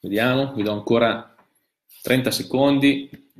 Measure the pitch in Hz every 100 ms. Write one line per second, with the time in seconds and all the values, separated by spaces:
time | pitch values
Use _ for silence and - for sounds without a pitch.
0 | 98 101 120 131 135 135 104 104 - 117
1 | 117 101 - _ _ _ _ _ _ -
2 | - 127 127 - 131 127 139 139 139 135
3 | - - _